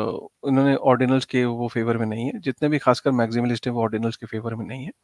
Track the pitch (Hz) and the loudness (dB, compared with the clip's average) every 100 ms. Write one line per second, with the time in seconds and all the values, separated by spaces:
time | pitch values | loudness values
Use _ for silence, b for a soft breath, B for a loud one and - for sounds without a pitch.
0 | 107 - - - 139 131 139 135 135 123 | -2 -6 -10 -8 0 4 4 4 4 4
1 | 127 131 - 127 123 117 120 120 117 117 | 4 2 0 0 0 -2 -4 -2 0 0
2 | 110 110 127 214 147 - 147 151 - 123 | -2 -2 -4 -4 -6 -2 0 2 2 2
3 | 143 123 113 117 120 117 127 120 110 110 | 2 0 0 0 -2 -2 -2 -2 0 0
4 | 113 - 113 110 113 113 95 131 151 - | -2 -4 -8 -8 -6 -6 -8 -10 -12 -16